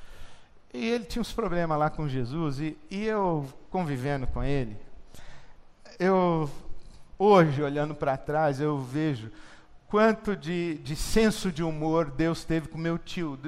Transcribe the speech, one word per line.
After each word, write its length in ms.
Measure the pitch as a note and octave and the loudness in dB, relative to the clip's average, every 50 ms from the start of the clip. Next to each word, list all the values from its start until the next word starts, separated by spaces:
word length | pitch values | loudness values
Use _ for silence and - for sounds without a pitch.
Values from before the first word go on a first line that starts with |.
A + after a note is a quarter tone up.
| - - - - - - - - - _ - - - - - | -14 -14 -12 -12 -12 -12 -14 -16 -18 _ -20 -20 -20 -12 -8
E 100 | B3 A#3 | -4 -2
ele 180 | A3+ A#3+ A#3+ G#3+ | 0 0 -2 -2
tinha 180 | - - A#3+ | -4 -4 -4
uns 100 | A3 - | -4 -4
problemas 460 | - - - F#3 E3+ F3 E3+ E3 D#3 D3+ | -4 -4 -2 0 0 0 2 2 2 2
lá 100 | D3+ D#3 | 2 2
com 180 | - - D3+ | 0 0 -4
Jesus, 540 | D3 C3 C3+ B2 A#2 C3+ E3+ E3 D3+ C3 C3 | -2 0 -2 -2 -2 -2 -2 -2 -2 -2 -2
e, 160 | D#3 E3 - - - - | -4 -4 -6 -8 -12 -10
e 120 | F#3+ G3 G#3+ | -6 -4 -2
eu 440 | A3 A3 G#3 G3 F3+ E3 D3+ C#3 C3 - - - - | 0 0 0 2 0 0 0 -2 -6 -10 -16 -14 -6
convivendo 560 | - F#3 F3+ D3 C#3+ B2 B2 C#3+ C#3+ C3+ B2+ | -4 -2 -2 -2 -2 -2 -2 -2 -2 0 0
com 180 | - - B2 B2 | -2 0 0 0
ele, 320 | C3+ C#3 C#3 B2+ A2 G2+ - - - - - - - - - - - - - - - - - - - - _ - - - - | 2 2 2 0 -2 -6 -10 -12 -12 -14 -16 -16 -16 -14 -14 -14 -12 -12 -14 -14 -16 -20 -20 -20 -20 -20 _ -20 -16 -6 0
eu, 520 | F3+ F#3+ F#3+ F#3 F3+ F3 E3 D#3+ D#3 C#3+ - - - - - - - - - - - - - - | 2 4 4 4 4 4 2 2 0 -2 -4 -8 -6 -6 -6 -6 -6 -12 -16 -18 -18 -14 -4 2
hoje, 440 | F#3+ G#3+ G#3 F#3 E3 D#3 C3+ C#3 | 6 8 10 10 8 8 6 0
olhando 320 | D3 C#3 C#3+ D3 D3 D#3 D3+ | 0 0 0 0 -2 -2 -2
pra 220 | - D#3 C#3 C3 | -2 -2 -2 -2
trás, 440 | C3 - - D3 D#3 D#3+ D3 C#3 B2+ | -2 -2 -2 0 2 2 2 2 2
eu 180 | D3+ D3+ D3+ C#3 | 0 0 0 0
vejo 520 | C3 B2 B2+ D3+ D#3 D#3 C#3 A2+ G#2+ A2 - - - - - - - - - - _ - | -2 -4 -2 0 0 0 0 -2 -6 -12 -14 -16 -18 -20 -20 -20 -20 -20 -20 -20 _ 0
quanto 480 | - G#3 G#3+ A3+ G#3+ G#3+ - G#3 G3 | 2 4 6 6 4 2 -2 -4 -4
de, 420 | D#3 C#3+ D#3+ F3+ F3 E3+ E3+ D#3 D3 | -4 -2 -4 -2 -2 -2 -2 -4 -6
de 180 | C#3 B2+ D#3 | -6 -6 -4
senso 560 | C#3+ - - - G#3 A3+ A3 G3+ - - F#3+ | -4 -2 4 4 6 6 6 4 2 -2 -4
de 100 | D#3 C#3+ | -2 -2
humor 480 | E3+ E3 D#3 D3+ D3+ D#3+ D#3+ E3 E3 C#3+ | -2 -2 -2 -2 0 2 2 2 2 0
Deus 320 | C3 C3+ D#3+ E3 E3 - | 0 0 2 2 0 -2
teve 240 | - - D#3+ E3 D3+ - | -2 -2 -2 -2 -2 -4
com 80 | - D#3 | -8 -4
meu 200 | E3 E3+ E3+ E3+ | -2 -2 -2 -2
tio. 400 | - - - F3+ E3+ D3+ C3+ C3 C3+ | -4 -6 -6 -4 -4 -4 -6 -8 -10